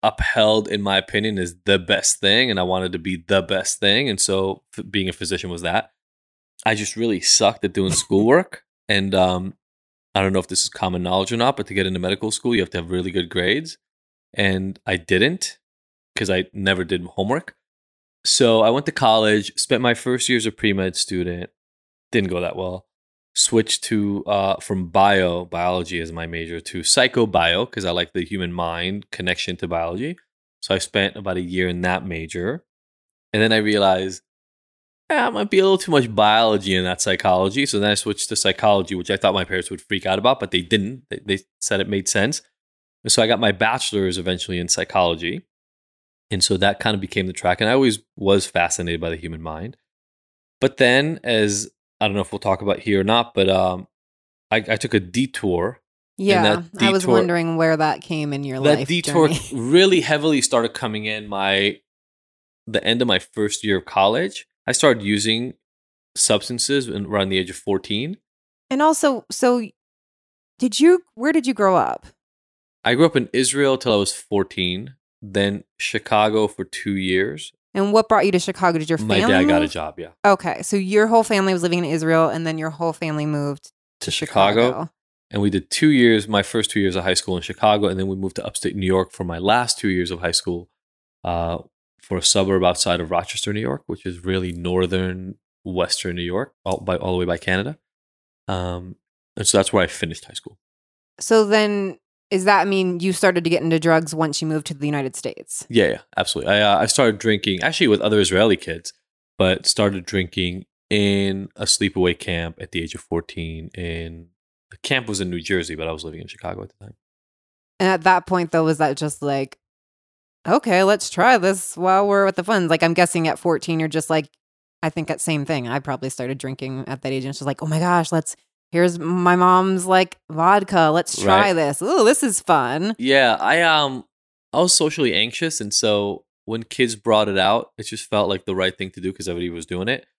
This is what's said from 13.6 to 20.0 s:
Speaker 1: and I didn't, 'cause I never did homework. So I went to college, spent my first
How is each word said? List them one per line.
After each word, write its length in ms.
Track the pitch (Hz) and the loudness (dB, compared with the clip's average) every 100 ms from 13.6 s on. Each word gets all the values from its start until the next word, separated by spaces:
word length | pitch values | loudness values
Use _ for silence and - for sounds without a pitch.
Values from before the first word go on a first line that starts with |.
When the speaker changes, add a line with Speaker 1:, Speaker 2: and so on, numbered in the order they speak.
| 160 - _ _ _ _ _ | -4 -16 _ _ _ _ _
Speaker 1:
and 460 | - 98 95 95 92 - | -2 0 0 -4 -8 -4
I 120 | 95 | -4
didn't, 640 | 82 92 123 180 - - _ _ _ _ _ - | 0 2 2 0 -8 -10 _ _ _ _ _ -6
'cause 140 | 98 | -2
I 160 | 92 92 | -2 -4
never 300 | 101 98 92 | -4 -2 0
did 200 | 85 92 87 | 0 -4 -6
homework. 500 | - 98 143 - _ _ _ _ _ _ _ - | -6 -2 -2 -4 _ _ _ _ _ _ _ -2
So 360 | - 120 113 | 4 6 6
I 100 | 110 | 4
went 140 | 127 147 | 2 -2
to 40 | |
college, 640 | - 127 110 107 107 101 - | 0 4 4 4 2 0 -6
spent 240 | - 123 | -2 0
my 120 | 123 | 0
first 340 | 117 | 0